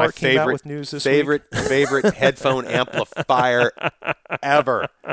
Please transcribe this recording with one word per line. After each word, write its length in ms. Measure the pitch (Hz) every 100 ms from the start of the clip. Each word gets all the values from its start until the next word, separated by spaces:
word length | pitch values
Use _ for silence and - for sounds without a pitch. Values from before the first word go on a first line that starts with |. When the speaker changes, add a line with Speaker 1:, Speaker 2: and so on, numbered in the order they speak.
Speaker 1:
Clark 120 | 117 -
came 220 | 135 135
out 40 |
Speaker 2:
favorite, 120 | 151
Speaker 1:
with 120 | 143 147
news 260 | 147 143
this 120 | 143 139
Speaker 2:
favorite, 380 | 143 143 147 -
Speaker 1:
week. 120 | -
<laughs> 60 | 143
Speaker 2:
favorite 460 | 135 139 139 196 -
headphone 500 | 135 131 135 131 117
amplifier 1080 | 120 127 - 107 - - 127 127 120 120 - - - - - - -
ever. 440 | 139 147 131 113 - _ -